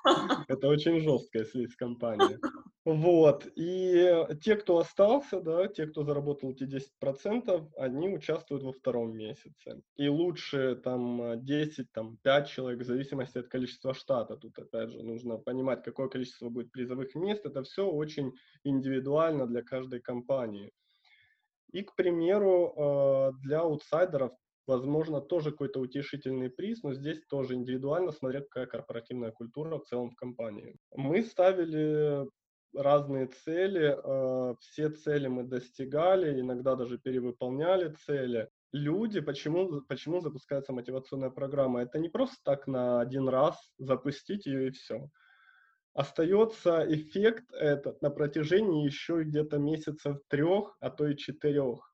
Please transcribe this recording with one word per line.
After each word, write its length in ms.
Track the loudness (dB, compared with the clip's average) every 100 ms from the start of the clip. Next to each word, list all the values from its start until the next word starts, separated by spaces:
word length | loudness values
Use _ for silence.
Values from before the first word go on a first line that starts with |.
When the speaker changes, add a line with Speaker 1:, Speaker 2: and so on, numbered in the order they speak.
Speaker 1:
<laughs> 420 | 4 4 4 -2 0
Speaker 2:
Это 200 | 0 4
очень 320 | 4 4 2
жестко, 380 | 4 2 0 -4
если 260 | -4 -4 -6
из 100 | -6
компании. 640 | -8 -4 -4 4 4 4 -6 -8 -18 _
Вот. 640 | -2 2 6 8 8 8 -2 -6
И 680 | -4 0 4 6 8 6 2 -2
те, 140 | 0 0
кто 240 | 4 4
остался, 600 | 4 6 6 6 2 -4
да, 280 | -2 0 0
те, 180 | 0 -6
кто 180 | -4
заработал 460 | -2 -2 -2 -4 -6
эти 140 | -6
десять 340 | -6 -6 -10 _
процентов, 680 | -4 -4 -2 -2 0 -2 -2 -6
они 320 | -4 -2 -2
участвуют 540 | -4 -2 -4 -4 -6
во 100 | -6
втором 420 | -4 -2 -2 -2 -6
месяце. 640 | -10 -12 -18 -20 -16 -16 _ -2
И 100 | 0
лучше 680 | 2 0 -2 -4 0 0 0
там, 460 | -2 -2 -2 -2
э, 160 | -4 -4
десять, 540 | -2 0 0 -4 -10
там, 260 | -8 -10 -2
пять 240 | 4 4 2
человек, 340 | -6 -6 -6
в 60 | -2
зависимости 500 | -4 -2 -6 -6 -6
от 120 | -6
количества 440 | -4 -6 -6 -6
штата. 420 | -6 -2 -2 -2 -10
Тут, 220 | -16 -18
опять 320 | -10 -6 -6
же, 140 | -8
нужно 340 | -10 -8 -6 -6
понимать, 460 | -6 -4 -2 -2
какое 240 | -4 -6 -6
количество 420 | -4 -8 -8 -8
будет 220 | -8 -8
призовых 420 | -8 -6 -6 -6
мест. 320 | -4 -4 -4 -6
Это 160 | -8
все 260 | -8 -4 -2
очень 440 | -2 -4 -4 -6 -8 _ _
индивидуально 840 | -2 0 0 -2 0 2 2 2 -2
для 160 | -4
каждой 380 | -4 -8 -6 -10
компании. 680 | -6 -8 -2 -2 -2 -6 -14 _ _ _ _ _ _ _ _ _ _
И, 120 | -12
к 100 | -10 0
примеру, 800 | 2 2 2 4 6 4 4 2
э, 560 | 0 4 4 4 2 -2
для 160 | -2 0
аутсайдеров, 720 | 2 -2 -2 0 2 2 -2 -4 _ _ -2
возможно, 500 | -2 0 0 0 -4
тоже 320 | 0 0 0
какой-то 280 | -4 -4 -4
утешительный 720 | -4 -4 -6 -8 -4 -4 -4
приз, 340 | -4 -6 -4
но 100 | -6
здесь 320 | -6 -6 -8 -6
тоже 280 | -4 -2 -4
индивидуально, 560 | -4 -4 -2 0 -2
смотря 300 | -4 -4 -6
какая 260 | -6 -8 -8
корпоративная 640 | -8 -8 -12 -8 -8 -6
культура 460 | -8 -12 -10 -8 -8
в 60 | -6
целом 260 | -6 -6
в 40 | -8
компании. 600 | -14 -8 -8 -10 -16 -20 _ -6
Мы 280 | 0 0
ставили 1040 | 0 2 4 4 0 0 0 2 2 0 -4 -10 _ _ _
разные 540 | 0 4 4 4 -2 -4 -6
цели, 520 | -4 0 2 4 2 2
э, 580 | -2 0 0 0 -2 -4
все 300 | -12 -4 -4
цели 380 | -2 -2 0 0
мы 160 | -4
достигали, 960 | -4 -6 -8 -10 -4 2 4 4 4 0
иногда 360 | -2 -2 0 0
даже 240 | -2 -4
перевыполняли 960 | -4 -2 -2 -4 -6 -2 2 2 0 -6 -4
цели. 420 | -2 0 -2 -4 _ _
Люди, 500 | -6 -2 0 -2 -2
почему, 600 | -4 -6 -2 -2 -2 -4 -6
почему 340 | -8 -4 -4
запускается 500 | -4 -10 -6 -6 -4
мотивационная 600 | -8 -6 -8 -6 -6 -6
программа? 500 | -4 -4 0 2 2
Это 160 | -2 -2
не 120 | -4
просто 280 | 0 -2 -2
так 240 | -2 -2 0
на 340 | -2 2 2
один 260 | 2 0 2
раз 300 | 4 4 2 -12 _
запустить 640 | -2 0 0 -6 -8 -8 -4
ее 220 | -2 -2
и 40 |
все. 380 | -4 -10 -10 -10 _ _ _ _ _ _ _ _ -6
Остается 920 | -4 0 4 6 4 2 2 4 2
эффект 640 | 0 -2 2 2 2 -8
этот 500 | 0 2 2 -2 -2
на 80 | -4
протяжении 720 | 0 0 0 2 4 4 2 0
еще 380 | -2 -2 -2
где-то 340 | 0 0 0 0
месяцев 600 | 0 -2 -4 -6 -6 -6 -4
трех, 500 | 0 4 2 0 -8
а 120 | -10
то 160 | -2 0
и 100 | 0
четырех. 720 | -6 -2 0 2 0 -2 -10